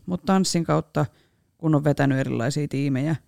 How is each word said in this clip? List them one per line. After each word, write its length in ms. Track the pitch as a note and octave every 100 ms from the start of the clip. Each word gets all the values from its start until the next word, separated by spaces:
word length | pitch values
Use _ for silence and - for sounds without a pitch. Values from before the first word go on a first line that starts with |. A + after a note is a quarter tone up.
| -
Mut 160 | F3+ -
tanssin 380 | F#3+ F3+ E3+
kautta, 420 | D#3+ D#3 - D#3 D3 _ _ _ _ _
kun 180 | D#3+ D3
on 80 |
vetänyt 340 | D3 C#3+ C#3 C3+
erilaisia 480 | B2+ A#2+ A#2 D3+ D3
tiimejä 480 | C3+ C#3+ B2+ D3+ E3